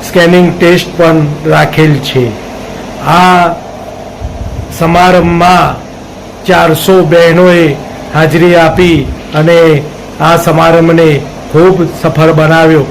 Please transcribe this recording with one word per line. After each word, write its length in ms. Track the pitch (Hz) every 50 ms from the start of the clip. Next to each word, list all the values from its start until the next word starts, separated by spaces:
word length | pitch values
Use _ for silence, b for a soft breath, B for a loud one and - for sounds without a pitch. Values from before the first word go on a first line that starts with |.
| - -
સ્કેનિંગ 520 | - 180 170 170 175 180 180 170 - -
ટેસ્ટ 280 | 185 170 180 180 - - -
પણ 300 | - 170 165 160 160 151 147 147 - -
રાખેલ 520 | 156 156 156 151 - - - 156 156 147 131
છે. 320 | - - - 131 123 117 104 - - - - - - - - - - - - - -
આ 420 | 139 156 175 180 185 180 180 175 170 170 - - - - - - - - - - - - - - - - - - - - - - - - -
સમારંભમાં 960 | 165 165 170 175 175 180 180 180 170 170 170 165 175 175 185 180 156 143 131 120 - - - - - - - - - - - - -
ચારસો 580 | - 185 170 170 170 156 151 - - 190 185 180
બહેનોએ 720 | 156 165 170 170 170 165 170 185 185 175 175 170 151 139 - - - - - - - -
હાજરી 420 | 151 160 160 151 175 175 175 175
આપી 500 | 170 165 160 - - 180 175 170 156 131 - - - - - -
અને 480 | 151 156 165 170 170 165 165 156 139 147 151 - - - - - -
આ 160 | 156 156 170
સમારંભને 840 | 170 170 175 160 160 165 165 165 170 165 165 170 165 165 160 147 139 - - - - - - -
ખૂબ 300 | 151 170 185 185 190 175 156 - - -
સફળ 300 | 165 - 147 160 160 160
બનાવ્યો. 540 | 151 156 156 160 160 165 160 160 151 135 -